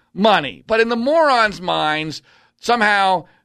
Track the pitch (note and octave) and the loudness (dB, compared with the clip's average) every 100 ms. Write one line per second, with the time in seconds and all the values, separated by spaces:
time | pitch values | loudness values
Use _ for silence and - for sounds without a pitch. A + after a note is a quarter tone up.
0 | _ F3 G#3+ F#3 C#3 E2 - A3 A#3 A#3 | _ 0 2 2 -2 -10 -2 0 0 -2
1 | B3 E4 D4+ B3 G#3+ E3 F3+ D#3+ D3+ D3+ | 0 2 2 2 0 -2 -6 -2 -2 -4
2 | D#3 C#3 - _ _ _ - A#3+ G#3 G3+ | -6 -12 -18 _ _ _ -2 0 2 2
3 | F#3+ F3+ - _ | 2 0 -4 _